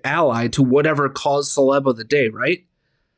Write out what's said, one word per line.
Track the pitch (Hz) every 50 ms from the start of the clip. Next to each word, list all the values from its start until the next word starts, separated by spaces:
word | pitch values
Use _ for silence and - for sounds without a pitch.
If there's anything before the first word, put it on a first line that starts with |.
| -
ally | 135 147 170 165 135 117 117 117 117
to | - - 135
whatever | 127 127 143 147 156 151 143 143
cause | 135 139 - - 147 139 143 139 - -
celeb | 143 135 131 139 143 135
of | 135 120
the | 113 110
day, | - 147 147 127 110
right? | 107 107 123 147 175 - _ _ _ _ _ _ _ _ _ _ _